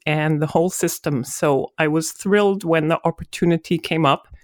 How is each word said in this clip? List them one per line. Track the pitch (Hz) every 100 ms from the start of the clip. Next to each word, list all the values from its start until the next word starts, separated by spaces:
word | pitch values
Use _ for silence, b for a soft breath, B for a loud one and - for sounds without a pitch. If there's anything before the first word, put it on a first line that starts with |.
| -
and | 156 156 151
the | 151
whole | - 180
system. | - 170 - - 127
So | - - 156 135 - -
I | 156
was | 156 156
thrilled | - 190 208 202 196 165
when | 165 156
the | 165 170
opportunity | - - - 170 165 - 170
came | - 165 147
up | 160 - -